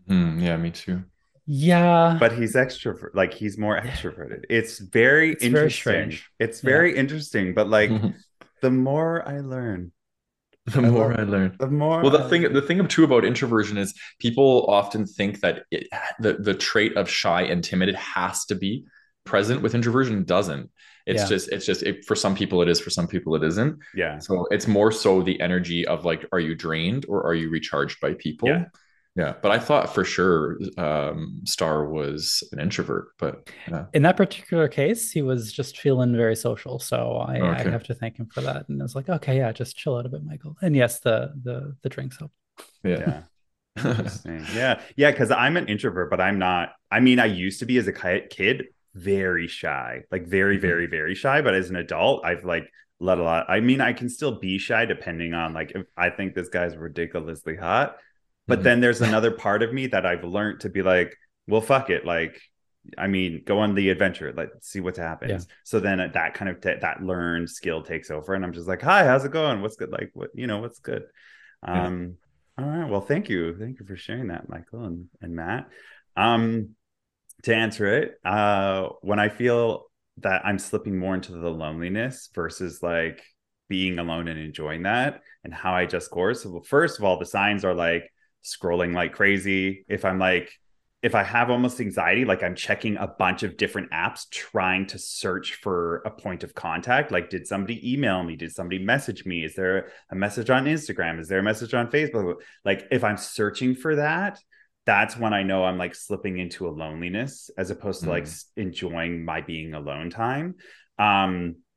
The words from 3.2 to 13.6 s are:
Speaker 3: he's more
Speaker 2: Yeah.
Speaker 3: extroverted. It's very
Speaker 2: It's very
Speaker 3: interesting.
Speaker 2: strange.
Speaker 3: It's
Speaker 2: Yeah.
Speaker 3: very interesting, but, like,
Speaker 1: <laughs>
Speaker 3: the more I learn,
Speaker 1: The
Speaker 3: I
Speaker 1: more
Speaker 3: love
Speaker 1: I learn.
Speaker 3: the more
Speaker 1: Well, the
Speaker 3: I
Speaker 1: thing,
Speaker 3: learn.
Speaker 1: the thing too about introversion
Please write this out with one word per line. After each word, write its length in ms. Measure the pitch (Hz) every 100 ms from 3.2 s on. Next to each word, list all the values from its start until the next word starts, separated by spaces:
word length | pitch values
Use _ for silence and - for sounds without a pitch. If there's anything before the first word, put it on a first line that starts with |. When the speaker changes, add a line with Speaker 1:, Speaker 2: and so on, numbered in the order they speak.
| 92
Speaker 3:
he's 240 | - 107 101
more 200 | 107 104
Speaker 2:
Yeah. 140 | 120
Speaker 3:
extroverted. 520 | - 95 - 65 53 -
It's 300 | 117 113 -
very 500 | 95 113 120 147 160
Speaker 2:
It's 120 | - 123
very 200 | 143 151
Speaker 3:
interesting. 40 |
Speaker 2:
strange. 600 | - - 92 78 78 - -
Speaker 3:
It's 200 | 113 -
Speaker 2:
Yeah. 80 | 131
Speaker 3:
very 260 | 143 175 147
interesting, 580 | 135 156 147 113 92
but, 140 | 90 107
like, 220 | 110 107
Speaker 1:
<laughs> 720 | 110 104 - _ _ - _
Speaker 3:
the 80 | 131
more 560 | 131 131 147 165 165 -
I 120 | 143
learn, 520 | 135 127 123 90 87 - _ _ _ _ _ _
Speaker 1:
The 180 | - 139
Speaker 3:
I 60 | 120
Speaker 1:
more 220 | 117 113
Speaker 3:
love 100 | 117
Speaker 1:
I 20 |
learn. 340 | 104 101 95 -
Speaker 3:
the 80 | 131
more 340 | 147 151 165
Speaker 1:
Well, 80 | 139
the 140 | 147
Speaker 3:
I 40 | 131
Speaker 1:
thing, 140 | 175
Speaker 3:
learn. 100 | 170
Speaker 1:
the 80 | 135
thing 260 | 139 175 185
too 160 | -
about 200 | 160 123
introversion 540 | 98 123 123 113